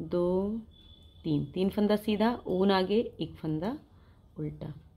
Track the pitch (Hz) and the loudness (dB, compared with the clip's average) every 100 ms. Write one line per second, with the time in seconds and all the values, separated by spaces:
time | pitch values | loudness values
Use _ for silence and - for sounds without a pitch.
0 | 160 175 175 185 202 226 220 - - - | -4 0 2 0 -2 -4 -10 -20 -20 -20
1 | - - 170 147 143 180 190 208 208 214 | -20 -8 -2 0 0 -2 0 2 2 2
2 | 220 202 220 240 - 185 196 190 185 208 | 2 2 2 0 -2 2 4 4 4 0
3 | 240 - 160 156 160 156 190 302 - - | 0 -4 -10 -6 -4 -2 -4 -6 -12 -20
4 | - - - - 151 151 156 - - | -20 -20 -16 -8 -8 -8 -12 -14 -18